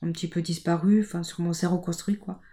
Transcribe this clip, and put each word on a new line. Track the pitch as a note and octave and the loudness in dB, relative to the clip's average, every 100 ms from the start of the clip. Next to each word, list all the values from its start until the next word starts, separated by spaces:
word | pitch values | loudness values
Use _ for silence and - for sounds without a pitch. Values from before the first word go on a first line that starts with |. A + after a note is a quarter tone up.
un | E3+ | -4
petit | E3 E3+ | -4 -4
peu | F3 | -4
disparu, | E3 E3 - E3+ F#3 G#3+ | -2 -2 0 2 6 4
enfin, | G#3 E3+ | 4 -4
sur | E3+ - | -6 -2
mon | E3+ | -2
sein | E3 F3 | 0 0
reconstruit, | F3 F3 E3 - G#3 | 0 -2 -6 -2 -4
quoi. | - F#3 - | -4 -12 -14